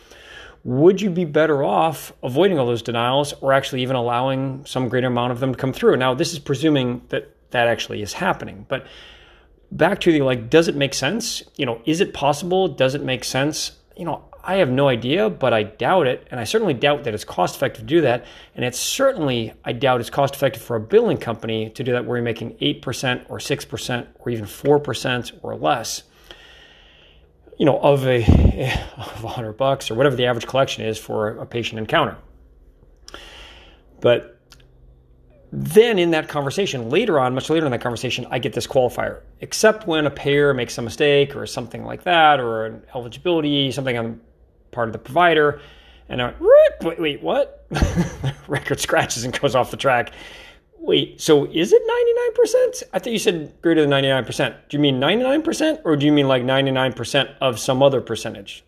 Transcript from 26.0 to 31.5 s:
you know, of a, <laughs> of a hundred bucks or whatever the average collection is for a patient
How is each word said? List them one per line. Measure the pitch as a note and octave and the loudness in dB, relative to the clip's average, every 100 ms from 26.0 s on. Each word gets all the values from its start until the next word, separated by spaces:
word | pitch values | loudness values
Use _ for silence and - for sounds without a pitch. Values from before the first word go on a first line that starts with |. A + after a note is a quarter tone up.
| - _ - - - - - - - _ _ _ _ _ _ - | -14 _ -20 -20 -20 -20 -20 -20 -20 _ _ _ _ _ _ 0
you | E3 | 2
know, | A2+ | 4
of | D3 C#3+ C3 | 4 2 2
a, | B2 | 2
<laughs> | G#2 - - - B2+ - - - | 6 6 6 2 -2 -4 -8 -14
of | - - A2 | -16 -12 -12
a | |
hundred | - A2 G#2 | -10 -10 -2
bucks | C3+ C3+ - | -2 -2 -4
or | A2+ | 0
whatever | C#3+ A#2+ | 0 2
the | B2 | 0
average | A#2+ - | -2 -2
collection | C3 C3 - A2 | 0 0 -2 -6
is | G#2+ | -6
for | - A2 G#2+ A#2+ | -6 -4 -4 -4
a | |
patient | - | -10